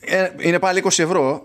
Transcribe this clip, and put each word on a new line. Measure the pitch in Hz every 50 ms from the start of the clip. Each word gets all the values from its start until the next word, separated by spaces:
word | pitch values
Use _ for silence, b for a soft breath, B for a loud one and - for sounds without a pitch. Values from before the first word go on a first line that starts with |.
ε, | - - 175 190 190 185 - -
είναι | - 170 175 175
πάλι | 190 185 180 190
είκοσι | 185 190 - -
ευρώ, | 165 160 185 175 135 131 151 175 -